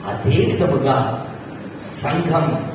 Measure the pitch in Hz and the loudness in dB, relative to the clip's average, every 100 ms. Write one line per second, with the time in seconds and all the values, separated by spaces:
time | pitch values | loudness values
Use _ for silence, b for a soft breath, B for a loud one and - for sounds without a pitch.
0 | - - - - 196 - 170 135 139 127 | -6 -2 2 4 4 4 2 2 2 2
1 | 120 113 - - - - - - - - | 0 -2 -8 -12 -12 -14 -12 -10 -8 -4
2 | - 170 165 156 156 - - | 0 0 2 2 2 0 -4